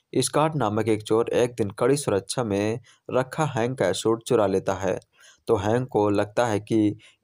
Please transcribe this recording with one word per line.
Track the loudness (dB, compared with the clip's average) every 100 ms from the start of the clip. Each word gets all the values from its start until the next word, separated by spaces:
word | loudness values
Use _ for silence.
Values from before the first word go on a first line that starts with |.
| _ -4
स्कॉट | 0 0 0 0
नामक | 0 0 0
एक | -2
चोर | 0 0 2
एक | 0 0 0
दिन | -6
कड़ी | 0 0 0
सुरक्षा | 0 -2 -2 -4
में | -2 0 0 -4 -8 _ -4
रखा | -2 -2 -2 -2
हैंक | 0 -2 0
का | 0
सूट | 0 0 0
चुरा | 2 2 2
लेता | 2 -2
है, | -2 -2 -4 -8 _ -20 -12 -2
तो | 0
हैंक | 2 0 0
को | 0 2
लगता | 2 0 0 0
है | 0
कि | 0 2 2 -2 -12 _